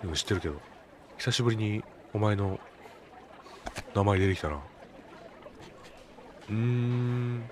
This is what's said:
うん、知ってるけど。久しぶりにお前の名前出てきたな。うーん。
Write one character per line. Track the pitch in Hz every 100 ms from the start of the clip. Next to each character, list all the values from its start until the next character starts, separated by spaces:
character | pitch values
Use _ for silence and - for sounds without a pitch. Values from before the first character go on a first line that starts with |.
| 90
う |
ん、 |
知 | 78
っ | -
て | 92
る |
け | 82
ど。 | 73 - - - - - -
久 | -
し | 120
ぶ | 120
り | 110
に | 107 107 - - -
お | 107
前 | 107 101
の | 98 98 - - - - - - - - - - - - -
名 | 104 101
前 | 98
出 | 98
て | 92
き |
た | 78
な。 | 73
う | - - - - - - - - - - - - - - - - - - -
ー | 107
ん。 | 120 123 120 123 123 123 120 120 117